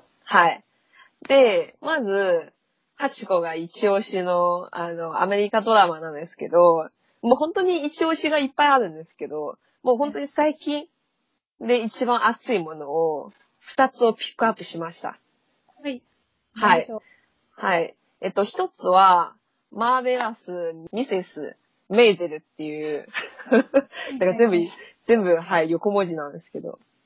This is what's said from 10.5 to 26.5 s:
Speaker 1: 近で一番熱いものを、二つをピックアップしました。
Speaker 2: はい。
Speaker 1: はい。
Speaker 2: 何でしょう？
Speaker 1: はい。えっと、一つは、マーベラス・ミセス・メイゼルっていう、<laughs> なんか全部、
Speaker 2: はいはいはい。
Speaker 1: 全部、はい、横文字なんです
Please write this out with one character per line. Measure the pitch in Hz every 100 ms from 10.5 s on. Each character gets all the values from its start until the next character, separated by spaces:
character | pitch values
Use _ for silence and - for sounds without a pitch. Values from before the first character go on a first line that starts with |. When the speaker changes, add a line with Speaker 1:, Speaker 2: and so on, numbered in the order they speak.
Speaker 1:
近 | 302 - 294 349 _ _ _ _ _ _ -
で | 226 247
一 | 220 - 240
番 | 233 220
熱 | 233 -
い | 214
も | 160
の | 156 143
を、 | 156 165 147 208 _ _ _
二 | - - 262
つ | - 233
を |
ピ | 214 -
ッ | -
ク | 226
ア |
ッ |
プ | -
し | 175 165
ま | 165
し | -
た。 | - - _ _ _ _ _ _
Speaker 2:
は | 285
い。 | 247 _ _ _ _ _
Speaker 1:
は | 220 214 175
い。 |
Speaker 2:
何 |
で | -
し |
ょ | 220
う？ | _ _ _ _ _
Speaker 1:
は | - 202 175
い。 | 165 - _ _
え | 190
っ |
と、 | 196
一 | 202 - 370
つ | _ 185
は、 | 185 190 180 165 _ _ _ _
マ | 208 233 254
ー |
ベ | 247 247
ラ | 226
ス・ | 226 - 180 170 165 165
ミ | 202
セ | 269 190
ス・ | 180 - 139 - _ _ -
メ | 196 233
イ | 175
ゼ | 175
ル | 151
っ | _ -
て |
い | 156 151 151 147
う、 | - - -
<laughs> | - -
な | 254
ん |
か | - 269 - - - 269
全 | 185 220
部、 |
Speaker 2:
は | 233
い |
は |
い | 175
は |
い。 | 170 - - _
Speaker 1:
全 | - 233
部、 | 185 165
は | 175 180
い、 | 160
横 | 165 208
文 | 202 185
字 | 160
な | 147
ん |
で | 160
す | -